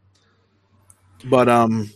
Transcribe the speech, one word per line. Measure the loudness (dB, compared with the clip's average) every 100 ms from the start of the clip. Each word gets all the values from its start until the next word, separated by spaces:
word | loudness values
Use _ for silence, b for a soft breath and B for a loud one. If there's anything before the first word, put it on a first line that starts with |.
| _ _ _ _ _ _ _ _ _ _ _ _
But, | -2 0 2
um, | 2 0 -2 -8